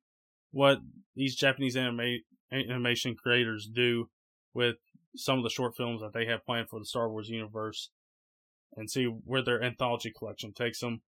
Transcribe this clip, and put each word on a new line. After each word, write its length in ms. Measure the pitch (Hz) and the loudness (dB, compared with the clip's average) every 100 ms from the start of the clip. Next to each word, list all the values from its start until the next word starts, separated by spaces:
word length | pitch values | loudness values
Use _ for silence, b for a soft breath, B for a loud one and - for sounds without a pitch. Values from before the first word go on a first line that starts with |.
| _ _ _ _ _ | _ _ _ _ _
what 280 | 139 139 135 - - - 131 | 4 6 6 0 -20 -14 -4
these 200 | 135 127 | -2 2
Japanese 400 | 139 131 135 127 | 2 2 0 0
anima-, 440 | 127 117 120 120 - _ _ | 0 0 0 -2 -6 _ _
animation 640 | 135 113 123 120 117 127 113 | -4 -2 0 2 2 0 -2
creators 520 | 123 120 117 107 107 | 4 4 4 0 -4
do 380 | 113 123 117 117 _ _ _ _ | 2 4 2 -2 _ _ _ _
with 220 | 120 120 113 _ _ _ - | 0 0 0 _ _ _ -4
some 220 | - 131 | 0 2
of 60 | |
the 60 | 117 | 2
short 260 | - 123 - | 0 -2 -2
films 260 | 120 113 | -2 -4
that 120 | 107 | -4
they 120 | 117 113 | -2 0
have 200 | 113 - | -2 -2
planned 240 | 117 107 | -2 -4
for 100 | 110 | -8
the 60 | 104 | -6
Star 240 | 123 113 | -2 -2
Wars 200 | 110 104 | -2 -6
universe 600 | 113 107 110 107 - - _ _ _ _ _ _ _ _ - | -6 -6 -6 -6 -6 -12 _ _ _ _ _ _ _ _ -12
and 140 | 107 | -6
see 160 | 135 123 | -2 0
where 380 | 113 110 131 | -2 -2 0
their 180 | 127 117 | 2 2
anthology 500 | 123 - 123 117 117 - | 0 0 0 0 -4 -8
collection 360 | 107 104 113 | -10 -10 -12
takes 260 | 98 120 117 | -4 -4 -2
them. 220 | 120 117 - | -4 -6 -10